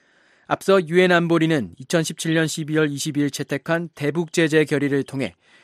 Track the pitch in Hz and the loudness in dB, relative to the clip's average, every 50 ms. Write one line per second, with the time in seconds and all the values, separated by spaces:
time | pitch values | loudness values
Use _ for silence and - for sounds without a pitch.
0 | _ _ _ _ _ _ _ _ _ - 151 - - 196 196 196 170 151 170 180 | _ _ _ _ _ _ _ _ _ -6 -4 -2 2 2 2 2 2 2 2 4
1 | 185 180 180 170 170 165 165 165 160 160 160 143 107 85 - - 131 - - 165 | 4 4 4 2 4 2 2 2 2 2 0 0 -2 -6 -10 -16 -8 -2 -2 -2
2 | 156 - 160 - - 165 160 165 160 151 - 165 151 143 151 156 156 147 143 135 | -2 -2 -6 -6 -4 0 0 0 0 0 -2 -6 -6 -2 0 0 0 0 -2 -6
3 | - 156 131 147 147 139 - - 139 - 143 139 - - 170 170 175 160 _ - | -6 -4 -2 -2 -2 -2 -2 -6 -6 -6 -6 -6 -2 -2 -2 -2 -4 -8 _ -4
4 | 147 147 147 175 170 156 - 175 165 151 151 156 156 - 156 139 143 139 143 139 | -4 -4 -2 -4 -6 -2 0 0 2 4 4 2 2 2 0 -2 0 0 0 -2
5 | 123 - 135 135 127 92 - _ _ _ _ _ | -2 -4 -6 -6 -6 -6 -8 _ _ _ _ _